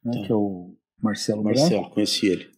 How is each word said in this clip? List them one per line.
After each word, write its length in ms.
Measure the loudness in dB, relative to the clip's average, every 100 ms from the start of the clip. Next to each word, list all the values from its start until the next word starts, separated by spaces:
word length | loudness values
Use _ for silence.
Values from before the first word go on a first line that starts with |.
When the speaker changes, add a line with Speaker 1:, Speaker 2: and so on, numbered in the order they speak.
Speaker 1:
né, 80 | -6
Speaker 2:
Tá. 100 | -6 0
Speaker 1:
que 60 |
é 20 |
o 400 | 0 0 -4 -12 -20 _ -4
Marcelo 440 | -4 -2 -2 -2
Speaker 2:
Marcelo, 380 | 2 4 4 2
Speaker 1:
Branco. 120 | -2
Speaker 2:
conheci 320 | -2 0 2 0
ele. 200 | 0 -4